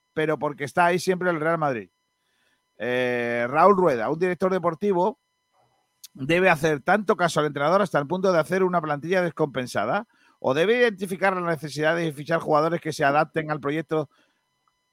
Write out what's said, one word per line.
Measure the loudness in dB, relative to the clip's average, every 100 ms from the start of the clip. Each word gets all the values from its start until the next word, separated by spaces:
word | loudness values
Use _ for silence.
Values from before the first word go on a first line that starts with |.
| _
pero | -4 -2 0
porque | -2 -4
está | -4 2 4
ahí | 2
siempre | 0 0 0
el | 0
Real | 0 0
Madrid". | 0 -2 -8 _ _ _ _ _ _ _ _ -8
Eh, | -4 -2 0 -2 -2 -2 0
Raúl | 2 2 2
Rueda, | 2 0 -2
"Un | -2
director | -2 -2 -2
deportivo | -2 -2 -2 -2 0 0 -2 _ _ _ _ _ _ _ _ -20
debe | -8 0 2 4
hacer | 4 2 0
tanto | 2 0 2 2
caso | 2 2
al | 0
entrenador | 0 2 2
hasta | 2 0
el | -2
punto | -2 2
de | 2
hacer | 2 0
una | 0 0
plantilla | -2 -4 -2 0
descompensada, | 0 -2 -2 -2 -4 -2 -2 -2 -6 _ _ _
o | -2
debe | 2 2 4
identificar | 2 0 -8 -2 0
las | 0
necesidades | -2 -4 -4 -2 0 0 -2
y |
fichar | -4 -4 -2
jugadores | 2 2 2 0
que | -4
se | 0
adapten | 2 2 0 -2 -4
al | -4
proyecto | -4 -4 -2 -4 -4 _ _ _ _ _ _ _ _